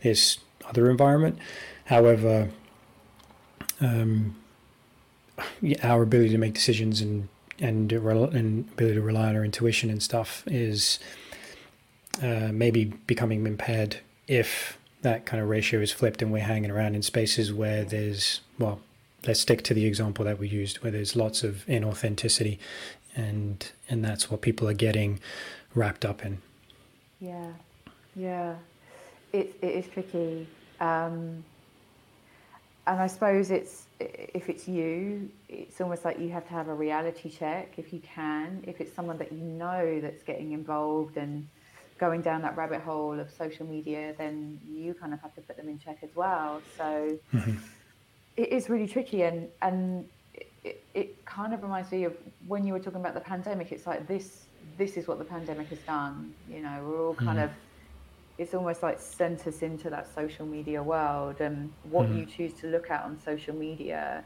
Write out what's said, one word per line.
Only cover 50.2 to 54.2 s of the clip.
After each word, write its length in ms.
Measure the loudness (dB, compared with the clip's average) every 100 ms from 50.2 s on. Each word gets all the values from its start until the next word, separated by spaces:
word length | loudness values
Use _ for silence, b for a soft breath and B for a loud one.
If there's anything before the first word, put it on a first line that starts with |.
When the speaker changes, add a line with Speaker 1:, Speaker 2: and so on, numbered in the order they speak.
| _
Speaker 2:
it, 160 | -20 -20 _
it, 200 | -12 -12 _
it 320 | -6 -6 -8 -14
kind 280 | -8 -6
of 80 | -6
reminds 300 | -4 -6 -4
me 140 | -2 -2
of 100 | -4 -16 -18 -6
when 180 | -2 0
you 60 |
were 80 | -2
talking 220 | -4 -6
about 140 | -6 -6
the 40 |
pandemic. 540 | -8 -8 -6 -6 -6
It's 120 | -10 -6
like 220 | -8 -4
this, 380 | -6